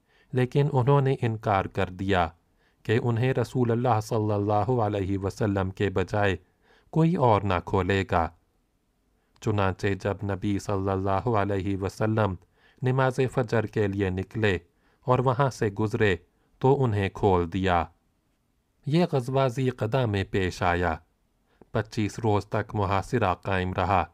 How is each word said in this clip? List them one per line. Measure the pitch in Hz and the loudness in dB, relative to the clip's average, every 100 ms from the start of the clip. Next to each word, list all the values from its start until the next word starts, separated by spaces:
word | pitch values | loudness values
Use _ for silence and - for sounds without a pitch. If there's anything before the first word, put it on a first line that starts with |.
| _ _ _ | _ _ _
लेकिन | 123 123 147 143 | -2 0 2 2
उन्होंने | 135 120 143 135 135 | 2 4 4 4 0
इनकार | 120 110 117 98 - | -2 -2 0 0 0
कर | - 92 | -2 -4
दिया | 92 98 92 87 - _ _ _ _ | -4 0 2 2 -4 _ _ _ _
कि | - 113 | -2 0
उन्हें | 123 113 127 | 0 0 0
रसूलुल्लाह | 131 117 131 117 117 123 110 | 0 -2 0 0 2 2 0
सल्लल्लाहु | 107 117 107 104 101 104 104 123 | 0 -2 0 0 0 0 0 0
अलैहि | 104 104 95 98 | 0 -2 -2 -2
वसल्लम | 95 - 110 98 95 | -4 -2 -2 0 -2
के | - 101 | -2 -2
बजाय | 98 90 104 101 87 - _ _ _ _ | -2 -2 0 0 -2 -8 _ _ _ _
कोई | 160 165 180 | 0 2 2
और | 120 104 | 4 4
ना | 101 90 | 2 -2
खोलेगा। | - 98 92 98 92 90 80 - _ _ _ _ _ _ _ _ _ _ | 0 0 2 0 2 0 0 -6 _ _ _ _ _ _ _ _ _ _
चुनांचे | 117 104 95 92 104 | -4 0 0 0 -4
जब | 95 104 95 | -2 -4 -4
नबी | 101 95 104 98 | -6 -4 -4 -4
सल्लल्लाहु | - 101 98 95 98 95 123 | -4 -4 -2 -2 -2 -2 0
अलैहि | 107 98 101 95 95 | 0 0 -2 -4 -4
वसल्लम | 95 - 110 110 104 90 _ _ _ _ | -6 -2 -2 0 0 -2 _ _ _ _
नमाज | 127 131 131 127 127 | -2 0 0 0 -2
फ़जर | - 113 117 101 | -2 0 -2 0
के | 113 101 | -2 0
लिए | 98 95 | 0 -2
निकले | 92 92 113 107 87 - _ _ _ - | -2 -6 -2 0 0 -4 _ _ _ -2
और | 127 | 0
वहाँ | 127 123 139 | 2 0 -2
से | - 110 | 0 -4
गुज़रे, | 98 107 113 104 87 - _ _ _ | -2 -2 2 2 0 -6 _ _ _
तो | 131 | 2
उन्हें | 139 127 104 98 | 2 2 0 -2
खोल | - 107 90 85 | 0 2 4 2
दिया। | 95 92 87 78 _ _ _ _ _ _ _ _ _ - | 0 2 2 0 _ _ _ _ _ _ _ _ _ -2
ये | 160 170 | 0 2
ग़ज़वा | 139 123 135 135 | 0 0 0 0
ज़ीक़दा | 120 127 - 110 135 120 | 0 -2 -2 -2 0 0
में | 101 95 | 0 0
पेश | 104 92 - | -2 -2 0
आया। | 92 87 87 80 - _ _ _ _ _ - | 0 2 0 -2 -8 _ _ _ _ _ -6
पच्चीस | 113 107 - 101 - | -6 -4 -4 -4 -2
रोज़ | 113 104 - | 0 0 0
तक | 110 101 | -4 -4
मुहासिरा | 107 95 98 - 123 98 87 | -2 0 0 -2 0 0 0
कायम | - 95 92 | -2 -2 -2
रहा। | 92 90 95 80 | -2 0 0 0